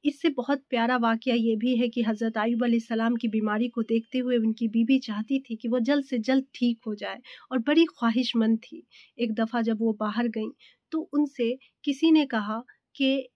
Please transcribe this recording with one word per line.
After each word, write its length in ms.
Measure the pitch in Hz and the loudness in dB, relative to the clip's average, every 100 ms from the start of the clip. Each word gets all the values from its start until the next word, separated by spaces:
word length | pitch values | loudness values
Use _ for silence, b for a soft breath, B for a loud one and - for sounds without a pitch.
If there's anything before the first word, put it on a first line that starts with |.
| 285 | -2
इससे 240 | 285 330 | 0 -2
बहुत 300 | 269 233 277 _ | -2 -2 -2 _
प्यारा 300 | 233 233 254 | -2 0 2
वाक़या 360 | 233 226 254 240 | 2 0 0 2
ये 180 | 226 220 | 2 0
भी 180 | 240 240 | 0 0
है 100 | 240 | 0
कि 120 | 240 | 0
हज़रत 340 | 226 214 226 226 | -2 0 -2 -2
अय्यूब 260 | 220 233 | -2 0
अलैहिस्सलाम 520 | 240 233 226 226 226 240 | 2 0 0 -2 0 0
की 100 | 233 | -2
बीमारी 380 | 220 214 214 240 | -2 0 0 -2
को 140 | 240 226 | -4 -2
देखते 320 | 226 226 254 | -2 -2 -4
हुए 180 | 247 247 | 0 0
उनकी 280 | 220 220 226 | 0 0 -2
बीवी 300 | 226 226 269 | 0 2 2
चाहती 380 | - 208 220 269 | 2 -6 -2 -4
थी 140 | 269 220 | -4 -8
कि 120 | 233 | -2
वो 120 | 247 | -2
जल्द 220 | 233 294 277 | 2 0 0
से 140 | 247 | -4
जल्द 240 | 220 269 262 | 0 0 0
ठीक 260 | - 240 233 | -2 -2 -2
हो 120 | - 208 | -6 -8
जाए 240 | 196 190 B B B | -8 -10 B B B
और 80 | 254 | -4
बड़ी 220 | 226 311 330 | 2 4 4
ख्वाहिशमंद 680 | - 233 226 240 233 220 226 | 2 0 0 0 0 2 0
थी। 220 | - - - b b - | -2 -20 -20 b b -6
एक 160 | 233 214 | -4 -2
दफ़ा 260 | 226 240 | -2 -2
जब 180 | 226 220 | -2 0
वो 120 | 226 214 | -2 -2
बाहर 300 | 214 208 240 | -4 -2 -2
गईं, 220 | 226 214 - b b _ | -4 -8 -10 b b _
तो 80 | 320 - | -8 -4
उनसे 440 | 294 294 - 233 262 b b - | -2 -2 -2 -4 -4 b b -6
किसी 260 | 277 320 | 2 6
ने 140 | 311 277 | 6 4
कहा 360 | 226 202 220 254 b _ - | -2 -4 -6 -8 b _ -2
कि 160 | 269 269 254 | 0 0 -4